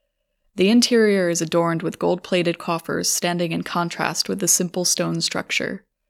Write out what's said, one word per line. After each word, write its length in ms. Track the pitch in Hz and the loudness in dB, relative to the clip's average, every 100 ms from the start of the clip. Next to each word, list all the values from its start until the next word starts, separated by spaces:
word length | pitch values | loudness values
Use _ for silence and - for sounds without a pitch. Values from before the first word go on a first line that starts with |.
| _ _ _ _ _ 185 | _ _ _ _ _ 0
The 140 | 190 | 4
interior 600 | 240 - 233 214 196 175 | 4 4 4 4 4 2
is 100 | 170 | 0
adorned 440 | 165 170 170 165 | 0 2 2 0
with 160 | 160 - | -4 -2
gold-plated 580 | 175 180 - 180 170 165 | 0 0 0 0 0 -2
coffers 520 | - 165 - 170 175 | -4 -4 -4 -4 -2
standing 420 | - 175 175 170 | -2 -2 -2 -2
in 100 | 170 | -2
contrast 640 | - 180 170 - 156 - - | -4 -2 -2 -2 -2 -2 -4
with 120 | 190 | -2
the 80 | 175 | 0
simple 380 | - 180 185 180 | 2 0 -2 0
stone 360 | - 170 165 | 0 0 -2
structure. 640 | - 175 - - - 196 - _ | -2 -4 -4 -4 -4 -8 -14 _